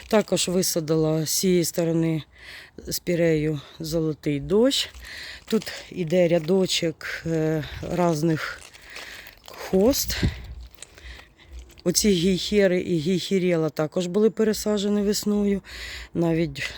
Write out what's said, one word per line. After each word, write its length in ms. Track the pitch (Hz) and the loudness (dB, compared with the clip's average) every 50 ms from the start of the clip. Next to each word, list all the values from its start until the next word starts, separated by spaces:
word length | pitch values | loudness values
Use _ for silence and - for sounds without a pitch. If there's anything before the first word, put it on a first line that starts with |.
| - - | -4 2
Також 400 | - 214 196 - 190 175 - - | 2 2 4 2 0 0 0 0
висадила 800 | 175 185 180 - - 175 160 147 165 160 156 156 156 160 156 | 0 0 0 0 0 -2 0 0 2 2 2 2 2 2 0
з 40 | 147 | 0
цієї 340 | - - - 190 180 175 165 | -2 0 2 4 4 4 2
сторони 580 | - - - 170 165 165 165 165 165 160 156 143 - _ - - - - - - - _ - - - | 0 0 0 0 2 2 2 2 2 0 -2 -4 -8 _ -20 -20 -20 -18 -18 -20 -20 _ -16 -10 -8
спірею 680 | - - - - 175 165 170 165 160 151 147 156 156 143 - - - - | -8 -6 -2 -2 0 2 4 4 4 2 2 0 -2 -4 -6 -10 -14 -10
золотий 640 | 165 156 151 170 160 156 151 - - 156 147 139 | -8 -4 -2 0 0 -2 -2 -2 -2 -2 -2 -2
дощ. 480 | 139 143 180 208 233 269 277 - - - - - - - - - - - - - - | -2 0 4 4 4 4 4 2 -2 -4 -8 -14 -16 -16 -14 -14 -14 -14 -16 -16 -6
Тут 260 | - - 214 - - - - - - | -2 -2 -2 -2 -4 -8 -12 -12 -10
іде 380 | - - 180 156 165 185 180 170 | -8 -6 -2 2 4 4 4 6
рядочок, 800 | 170 170 156 151 190 190 185 175 - - - 165 151 - - - - - - | 4 2 2 2 2 2 2 2 0 0 -2 -2 -4 -4 -8 -10 -8 -8 -4
е, 380 | 165 165 160 156 156 160 156 147 - - - - - | -2 0 0 0 0 0 -2 -4 -6 -8 -10 -8 -4
різних 680 | 180 170 180 170 165 147 151 170 160 147 - - - - - - - - - - - - - - - - - - - - - | 0 2 2 2 2 2 2 2 2 0 -2 -4 -8 -10 -14 -20 -20 -20 -20 -18 -18 -16 -16 -16 -16 -18 -18 -20 -20 -20 -20
хост. 680 | - - - - - - 190 196 240 277 - - - - - - - - - - - - - - - - - - - - - - - - - - - _ _ - - - - - - - - - | -18 -16 -14 -6 -2 2 4 4 4 4 2 0 -4 -2 -2 0 -2 -2 -4 -8 -14 -14 -16 -16 -18 -20 -20 -20 -20 -20 -20 -20 -18 -18 -20 -20 -20 _ _ -20 -20 -18 -18 -18 -18 -18 -6 -4
Оці 280 | 175 170 - - 220 196 | -2 0 2 4 4 4
гейхери 680 | 175 160 196 190 170 - - 208 208 196 185 180 180 | 4 4 2 2 0 0 0 2 4 4 4 4 2
і 180 | - - 180 165 | 0 0 0 0
гейхеріла 720 | 143 170 190 175 - - 196 190 175 180 175 160 160 156 | 0 0 0 0 0 0 0 0 2 2 2 2 0 0
також 360 | - - 156 151 - 185 180 | 0 -2 -4 -2 -2 -4 -4
були 240 | 175 180 208 214 220 | -2 2 2 2 2
пересаджені 720 | - - 220 220 214 - - 214 208 208 190 208 208 208 202 | 2 2 0 0 0 0 -2 -2 -2 0 0 0 0 0 2
весною. 600 | 202 208 - - 208 208 208 202 202 202 190 - - - - - - - - - - - | 0 0 0 0 0 0 2 2 2 0 -2 -4 -8 -14 -14 -12 -12 -12 -14 -14 -8 -2
Навіть 560 | 170 170 165 165 160 170 156 135 135 127 - - | 0 0 2 2 2 0 -2 -4 -6 -8 -10 -10